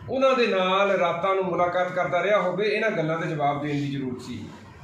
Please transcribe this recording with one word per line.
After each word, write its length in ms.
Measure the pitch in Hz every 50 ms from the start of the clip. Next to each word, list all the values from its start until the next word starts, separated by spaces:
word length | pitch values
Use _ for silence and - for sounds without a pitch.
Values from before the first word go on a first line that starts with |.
| - -
ਉਹਨਾਂ 260 | 233 262 269 262 262
ਦੇ 120 | 240 233
ਨਾਲ 440 | 208 196 190 185 185 190 196 202 202
ਰਾਤਾਂ 440 | 190 175 175 170 170 170 190 190 190
ਨੂੰ 80 | 190 185
ਮੁਲਾਕਾਤ 480 | 175 170 175 175 175 175 180 175 175
ਕਰਦਾ 320 | - 180 175 - 170 175 175
ਰਿਹਾ 160 | 202 208 190
ਹੋਵੇ, 280 | 180 180 180 180 214
ਇਹਨਾਂ 240 | 214 208 214 226 214
ਗੱਲਾਂ 260 | 180 165 156 156 160 160
ਦੇ 80 | 160
ਜਵਾਬ 340 | 156 160 147 143 143 143 143
ਦੇਣ 140 | 147 147 143
ਦੀ 120 | 143 143
ਜ਼ਰੂਰਤ 340 | 139 139 135 127 127 120 -
ਸੀ। 180 | - 127 120 104 - - - - - - - -